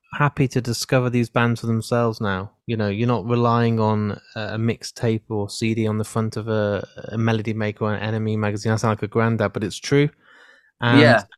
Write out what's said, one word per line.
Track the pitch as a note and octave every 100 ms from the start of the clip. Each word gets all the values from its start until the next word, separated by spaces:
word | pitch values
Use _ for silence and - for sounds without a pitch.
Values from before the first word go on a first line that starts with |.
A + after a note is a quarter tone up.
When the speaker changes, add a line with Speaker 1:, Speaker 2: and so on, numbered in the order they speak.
| -
Speaker 1:
happy | - D3 - C3
to | B2+
discover | A#2+ A2+ - C3 B2
these | A#2+ A#2
bands | B2 A#2 A#2
for | A2+
themselves | A2+ - A#2+ A#2 A2
now. | G#2+ F#2+ G2+ _ -
You | A2+
know, | G#2
you're | G2+ A#2+
not | A#2 G#2+
relying | A#2+ A#2+ A#2 A#2 A2+
on | G#2+ G#2+ G#2 - _ A2+
a, | G#2+ G#2+
a |
mixtape | A#2 - - - A#2+ A2 -
or | G#2+ G2+
C | - A2+ A2
D | G#2+
on | G#2+
the |
front | G#2+ A2+ A2 A2+
of | A2+
a, | A2 G#2 G2+ - - -
a | A2
Melody | A2+ A2 G#2+
Maker | A2 G#2+ G#2 G#2+
or |
an | G2+
N | G#2+ A2
M | A2
E | G#2+
magazine. | G#2 G#2 A2+
I | A2
sound | A#2
like | G#2
a | G#2
granddad, | A2+ A2+ A2 G2+
but | -
it's | G2+ -
true. | - C#3+ D3 _ _ - - - _ -
And | A#2+ C3
Speaker 2:
Yeah. | D3+ A#2 -